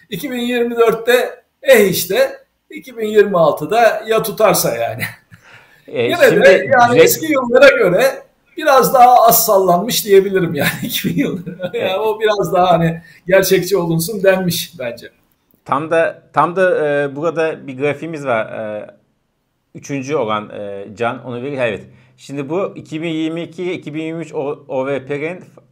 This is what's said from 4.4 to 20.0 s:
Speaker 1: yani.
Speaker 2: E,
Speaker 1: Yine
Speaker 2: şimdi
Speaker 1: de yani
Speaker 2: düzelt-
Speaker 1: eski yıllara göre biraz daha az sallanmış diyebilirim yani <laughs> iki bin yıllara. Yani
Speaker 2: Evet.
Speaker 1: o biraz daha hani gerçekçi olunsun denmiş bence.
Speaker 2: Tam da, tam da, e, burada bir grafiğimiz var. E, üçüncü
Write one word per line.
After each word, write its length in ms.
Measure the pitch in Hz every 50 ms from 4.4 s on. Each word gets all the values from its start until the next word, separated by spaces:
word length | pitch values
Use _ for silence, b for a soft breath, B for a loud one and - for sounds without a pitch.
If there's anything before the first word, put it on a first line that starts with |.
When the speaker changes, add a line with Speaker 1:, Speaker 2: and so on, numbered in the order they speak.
| 220 202 165 - - 151 117
Speaker 1:
yani. 260 | 117 117 113 113 117 - - - - _ _ b b b b b b b b b b b
Speaker 2:
E, 160 | - - 131
Speaker 1:
Yine 140 | 117 123 - - 294 247
Speaker 2:
şimdi 160 | 160 - 240
Speaker 1:
de 60 | 277
yani 420 | - - - - 269 247 240 240 247 -
Speaker 2:
düzelt- 40 | -
Speaker 1:
eski 280 | - - - 311 320
yıllara 360 | 294 262 254 240 240 262 277 269
göre 540 | - 262 220 175 170 196 254 269 269 - - _ _ _ _ _ _
biraz 380 | 330 311 302 269 262 233 - -
daha 320 | 254 240 247 247 240 226
az 200 | 233 - - -
sallanmış 580 | 220 208 190 190 180 175 175 202 240 196 - -
diyebilirim 500 | 214 196 196 190 202 190 190 165 - -
yani 140 | 143 160 165 -
<laughs> 60 | -
iki 260 | - 240 - - - -
bin 80 | 170
yıllara. 460 | - - - - - - - - -
Yani 140 | 180 180 -
Speaker 2:
Evet. 220 | 233 214 - 190 196
Speaker 1:
o 220 | 214 220 208 214
biraz 320 | 220 208 208 202 175 160
daha 180 | 180 180 180 185
hani 320 | 170 165 165 160 165 - B B B B B
gerçekçi 500 | - - 196 - - 190 175 170 - 202
olunsun 460 | 180 170 165 160 165 165 - 226 202
denmiş 500 | 185 190 190 185 185 175 165 - - - - -
bence. 320 | 127 120 117 - - - _ _ _ _ _ _ _ _ _ _ _
Speaker 2:
Tam 260 | - 131 139 156 160
da, 320 | 165 165 165 - - - _ _
tam 240 | - 143 151 170 175
da, 320 | 190 185 185 170 - 151 147
e, 280 | 143 143 143 139 135
burada 500 | 143 156 170 151 160 160 160 143 113 135
bir 120 | 139 131 127
grafiğimiz 480 | 139 147 139 139 160 160 165 147 143
var. 200 | 135 120 113 107 - 104 110 110 107 107 104
E, 60 | - - - _ _ _ _ _ _ _ _ _ _ _ _ _ _ _ -
üçüncü 400 | 170 - - 143 139